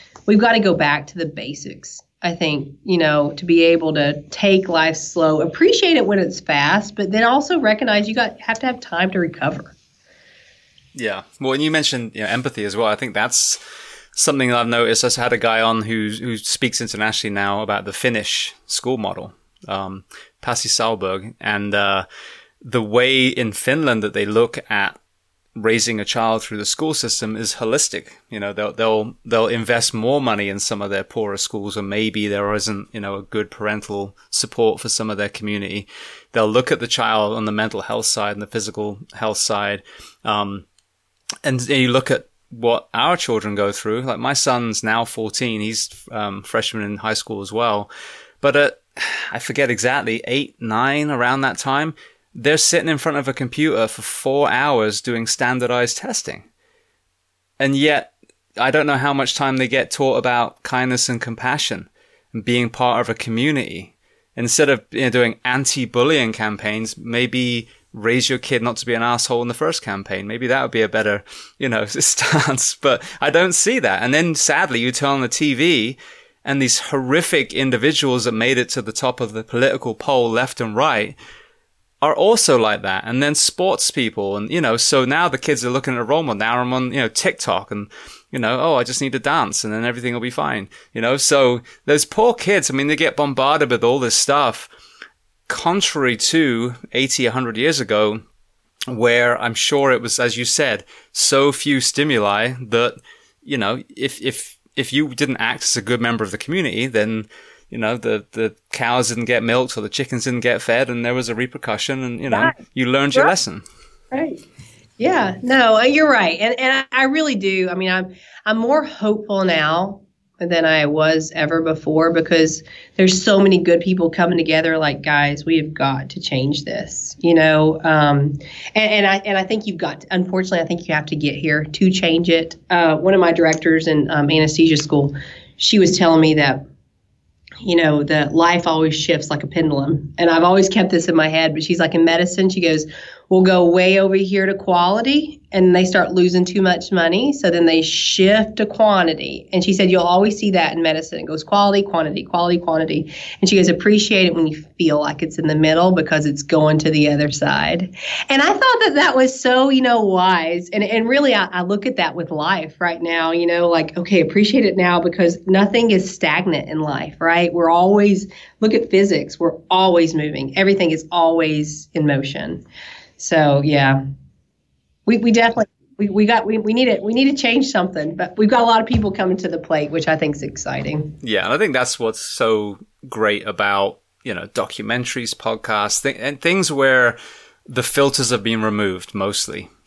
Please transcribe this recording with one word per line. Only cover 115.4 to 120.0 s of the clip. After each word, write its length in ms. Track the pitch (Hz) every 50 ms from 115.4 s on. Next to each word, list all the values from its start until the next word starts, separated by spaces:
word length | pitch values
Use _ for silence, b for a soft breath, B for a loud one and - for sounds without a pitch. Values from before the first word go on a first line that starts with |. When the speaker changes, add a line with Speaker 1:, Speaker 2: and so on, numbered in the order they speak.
Speaker 1:
no, 340 | - 247 262 269 240 226 220
uh, 60 | 214
you're 280 | 240 269 285 311 311 294
right. 300 | 262 226 190 165 165 165
And, 180 | 208 233 254
and 300 | 247 262 262 269 269 269 -
I, 100 | 247 254
I 20 | 269
really 300 | 269 285 320 311 294 247
do. 320 | 196 190 196 190 190 185 180
I 60 | 180
mean, 140 | 185 190 185
I'm, 260 | 185 185 185 185 B B B B B B B
I'm 120 | 214 214
more 260 | 226 226 247 294 311 294
hopeful 600 | - - - 208 214 214 208 214 - 202 196 190
now 580 | 185 165 160 151 151 160 175 190 196 202 -